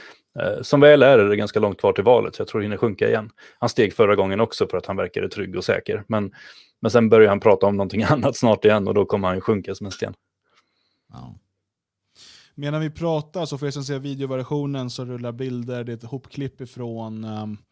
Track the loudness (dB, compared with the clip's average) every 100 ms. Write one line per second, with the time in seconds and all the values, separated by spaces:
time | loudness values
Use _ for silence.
0 | -20 -20 _ -6 -6 -6 0 6 8 8
1 | 8 8 6 2 -2 0 0 2 0 2
2 | 4 4 2 -6 -8 -6 -6 -2 -4 -2
3 | -2 -2 -4 _ -20 -6 -4 0 0 2
4 | 2 4 0 0 -2 -2 -4 -4 -6 -6
5 | -4 -4 -8 -8 -8 -6 -4 -4 -4 -8
6 | -4 -4 -6 -10 -20 -20 _ -6 0 2
7 | 6 8 8 6 4 4 4 0 -2 -2
8 | 0 2 0 0 2 4 4 4 2 0
9 | 0 0 -2 -2 -2 -2 -4 -10 -12 -10
10 | -10 -10 _ _ _ _ _ _ _ _
11 | _ -20 -20 -20 _ _ _ _ _ _
12 | _ _ -20 -20 _ -10 -6 -4 -4 -4
13 | -2 -2 -4 -8 -8 -6 -6 -8 -8 -8
14 | -8 -8 -6 -6 -4 -6 -4 -6 -8 -10
15 | -10 -8 -10 -8 -8 -8 -8 -8 -8 -12
16 | -12 -14 -12 -10 -10 -10 -18 -12 -10 -10
17 | -10 -10 -10 -10 -10 -12 _